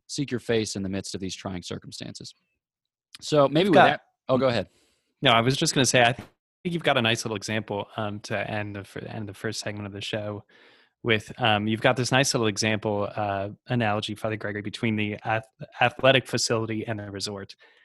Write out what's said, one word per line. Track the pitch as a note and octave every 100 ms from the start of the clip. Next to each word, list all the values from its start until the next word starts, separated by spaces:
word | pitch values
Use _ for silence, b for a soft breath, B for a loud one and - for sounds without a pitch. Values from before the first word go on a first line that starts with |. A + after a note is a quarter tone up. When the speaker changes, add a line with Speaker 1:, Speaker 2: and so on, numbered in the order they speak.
| -
Speaker 1:
seek | - C3+
your | A#2+
face | - A2+ G#2+ G#2
in |
the | F#2+
midst | G2 - F#2+
of |
these | F#2 -
trying | - F2+
circumstances?" | - G2 - - - - - - _ _ _ _ _ _ _ -
So | - D3+ C#3
maybe | D3 G3
Speaker 2:
You've |
Speaker 1:
with | E3+
Speaker 2:
got | C#3+
Speaker 1:
that, | D3 _ _ -
oh, | C3
go | C3
ahead. | A#2 F#2 _ _ _ _ _
Speaker 2:
No, | C3+
I | A2+
was | A#2+ C3+
just | E3
gonna | D3+ B2
say, | B2+
I | A#2
think | B2+ - _ _ _
you've | F3+ E3+
got | C#3+ C3+
a |
nice | A2+ A2+ A#2
little | G#2
example, | - A2 G#2 G2+ G2+ -
um, | G#2 G#2
to | - G#2+ G2+
end | G#2+ G#2 G2+
the | G2
fir-, | -
end | - A2+ G#2
the |
first | F#2+ A2+ G#2
segment | A2 G#2 G#2
of |
the | G2+
show | - A2 G#2 G#2 - b b b b b
with. | A#2+ G#2+ - -
Um, | A#2+ G#2 G#2+
you've | A2
got | C3 B2
this | A#2+
nice | C3 C#3
little | B2+ A2
example, | G#2 A2 G#2+ A2 G2+ G2+
uh, | - G#2 G2 G2 - -
analogy, | B2 A2 G#2 G#2+ G#2
Father | A2 G#2+
Gregory, | G2+ G#2
between | G#2 - A2+ G#2+
the | G#2 G#2 A#2
ath-, | A2+ - - - -
athletic | B2 - C3 C3 -
facility | B2 - A#2 A2+ G#2+ G#2
and | G#2
the | G#2
resort. | G2 G#2 G2 G2 - b b